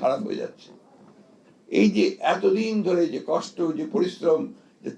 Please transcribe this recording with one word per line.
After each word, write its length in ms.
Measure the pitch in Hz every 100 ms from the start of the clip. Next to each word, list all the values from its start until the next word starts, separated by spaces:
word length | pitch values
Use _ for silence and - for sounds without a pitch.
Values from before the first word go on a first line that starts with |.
খারাপ 220 | 127 131
হয়ে 140 | 107 -
যাচ্ছে।" 360 | - - - - _ - - - - - _ _ -
এই 240 | - 208
যে 260 | 208 185 -
এতদিন 600 | 156 196 196 196 226 214
ধরে 240 | 180 180 170
যে 140 | - -
কষ্ট, 360 | 170 - - 165 151
যে 100 | 156
পরিশ্রম, 600 | - 180 - 165 160 - - - _
যে 60 | -